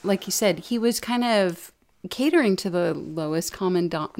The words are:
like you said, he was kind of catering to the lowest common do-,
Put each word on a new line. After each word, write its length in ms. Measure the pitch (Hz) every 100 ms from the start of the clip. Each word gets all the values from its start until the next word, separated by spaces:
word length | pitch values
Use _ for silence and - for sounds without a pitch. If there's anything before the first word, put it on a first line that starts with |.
like 220 | 190 196 -
you 40 |
said, 300 | - 208 170
he 180 | - 240
was 220 | 233 226
kind 240 | - 240
of 480 | 240 214 185 170 - _ _ _ 185
catering 460 | - 277 339 233 185
to 140 | 196
the 240 | 175 170
lowest 580 | 151 143 160 151 160 -
common 360 | - 185 180 175
do-, 220 | 165 156